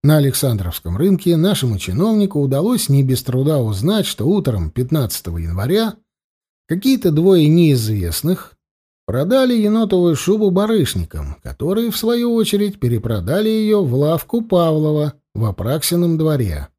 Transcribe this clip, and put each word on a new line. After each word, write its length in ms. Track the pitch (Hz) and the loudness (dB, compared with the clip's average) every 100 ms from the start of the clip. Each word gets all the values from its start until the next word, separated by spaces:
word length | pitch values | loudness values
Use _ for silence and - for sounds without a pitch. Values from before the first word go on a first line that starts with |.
| 143 | 2
На 120 | 156 | 2
Александровском 800 | 139 127 139 110 87 - 87 90 | 2 0 -2 -2 -4 -8 -8 -2
рынке 400 | 180 190 180 170 | 0 2 2 2
нашему 400 | 175 202 127 104 | 2 0 -2 -4
чиновнику 640 | - 98 202 220 196 175 | -4 -2 0 2 0 0
удалось 480 | 139 139 190 247 - | 0 0 0 -2 2
не 140 | 139 | 2
без 200 | 135 127 | 2 0
труда 380 | - 127 139 151 | -2 -2 0 0
узнать, 440 | 113 98 135 214 - | 0 -2 0 0 -2
что 200 | - 117 | -2 0
утром 440 | 202 - 104 80 | 0 0 -2 -4
пятнадцатого 680 | 123 127 156 113 - - 82 | -4 -2 -2 -2 -6 -8 -6
января 580 | 82 87 113 196 226 - _ _ _ _ _ _ _ | -4 -4 0 0 0 -6 _ _ _ _ _ _ _
какие-то 440 | 170 254 269 185 | -2 0 2 2
двое 360 | 151 180 185 151 | 4 4 6 6
неизвестных 1080 | 165 165 131 110 107 87 82 151 180 - _ _ _ _ _ - | 6 6 4 0 -2 -2 -4 -4 -4 -6 _ _ _ _ _ -6
продали 480 | 110 165 262 262 | -4 0 2 2
енотовую 640 | 240 208 220 214 185 175 151 | 2 2 2 2 2 2 0
шубу 320 | - 214 208 | 0 0 2
барышникам, 840 | 180 214 226 135 - 85 78 71 71 | 2 2 0 0 -2 -6 -8 -10 -12
которые, 480 | - - 151 202 233 | -14 -8 -4 -2 -2
в 60 | - | -4
свою 380 | 226 240 240 | -2 0 0
очередь, 480 | 233 220 202 208 202 | 0 0 0 -2 -2
перепродали 680 | 120 117 113 110 87 170 220 | -2 -2 -2 -4 -2 -2 0
ее 340 | 220 214 208 | 0 0 0
в 120 | 165 | 0
лавку 480 | 127 147 165 - 233 | 0 0 -2 -2 -6
Павлова 720 | 226 180 165 156 156 151 147 - _ | 0 2 2 2 0 0 -2 -6 _
в 120 | - 110 | -4 -4
Апраксином 720 | 95 101 151 - 175 175 160 | -2 -4 -2 -2 0 0 0
дворе. 500 | 156 147 107 76 69 | 0 0 0 -4 -8